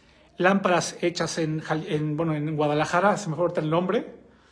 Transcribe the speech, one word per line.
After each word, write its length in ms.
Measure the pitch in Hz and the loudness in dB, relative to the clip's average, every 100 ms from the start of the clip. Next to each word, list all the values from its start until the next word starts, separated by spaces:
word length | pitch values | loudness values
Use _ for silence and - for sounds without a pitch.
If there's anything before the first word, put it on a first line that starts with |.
| _ - - - | _ -20 -12 2
lámparas 640 | 180 196 196 170 - - | 4 4 4 2 0 -2
hechas 380 | 175 170 160 - | -2 -2 -4 -2
en 220 | 156 156 | -2 -2
Jal-, 260 | - 156 - | -2 -4 -2
en, 300 | 151 151 147 | -2 -2 -2
bueno, 160 | 165 | -2
en 200 | 151 151 | -2 -2
Guadalajara, 640 | 151 151 151 147 175 202 190 | 0 2 2 2 2 2 2
se 140 | 165 | -2
me 60 | 147 | -2
fue 80 | |
ahorita 160 | 175 - | 0 0
el 100 | 151 | 0
nombre. 440 | 165 185 226 - - - - _ | 0 0 -2 -4 -16 -20 -20 _